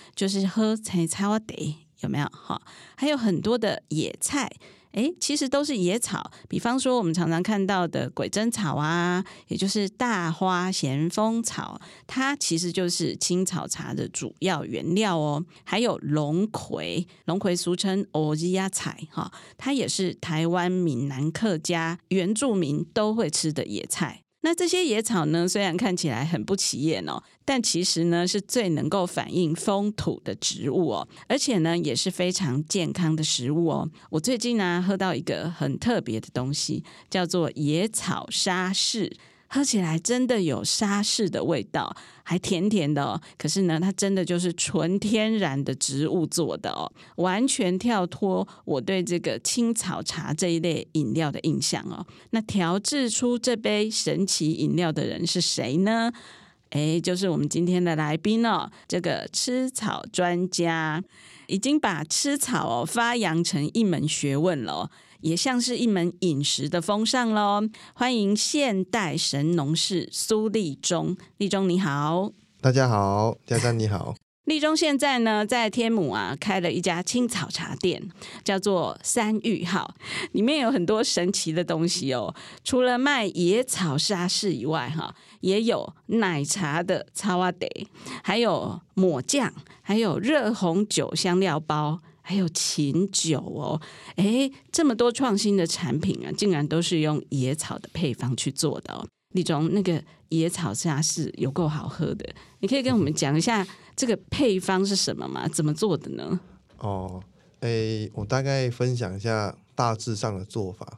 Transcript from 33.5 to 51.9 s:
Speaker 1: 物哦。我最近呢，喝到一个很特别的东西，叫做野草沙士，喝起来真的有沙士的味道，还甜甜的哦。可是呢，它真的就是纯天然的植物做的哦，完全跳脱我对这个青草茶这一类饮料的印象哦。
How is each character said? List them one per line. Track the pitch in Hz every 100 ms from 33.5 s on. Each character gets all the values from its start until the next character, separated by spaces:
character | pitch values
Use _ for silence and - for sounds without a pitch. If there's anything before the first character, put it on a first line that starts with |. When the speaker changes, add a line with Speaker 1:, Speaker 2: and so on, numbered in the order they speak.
Speaker 1:
物 | 151 165
哦。 | 143 156 - -
我 | 156
最 | 196 247
近 | 240 226
呢， | 180 175 180
喝 | 196
到 | 185
一 | 147
个 | - 80 160
很 | 170 143 131
特 | 233 220
别 | - 110
的 | -
东 | 127 127
西， | 147 - - - - -
叫 | 190 175
做 | 180 170 -
野 | 143 156 220
草 | - - - -
沙 | - 202 180 185
士， | 190 - 226 185 - - _ -
喝 | 269 285
起 | 214
来 | 170 160
真 | 190 247 254
的 | 233
有 | 165 107
沙 | - - 208 202
士 | 208 - 196
的 | -
味 | 135 143
道， | - 147 92 - - -
还 | - 175
甜 | - 175 202
甜 | 202 147
的 | 147
哦。 | 135 98 - -
可 | 151
是 | 196
呢， | 185 160
它 | 185
真 | 190 196
的 | 196
就 | 165 175
是 | 180
纯 | 170 - 180 160 196
天 | 208 220 220 220
然 | 170 143
的 | 135
植 | 131 - 139 147
物 | 175 151
做 | - 139 -
的 | -
哦， | - 78 - - -
完 | 180 190 269
全 | - 190 185
跳 | 240 214 180
脱 | - 196 185 190 - -
我 | 139
对 | 170 190
这 | 170 175
个 | 165 110
青 | - - 233
草 | 233 180 -
茶 | - - 151
这 | 156 180
一 | 165
类 | 170 147 -
饮 | 156 131
料 | 139 151
的 | -
印 | - 143
象 | - -
哦。 | -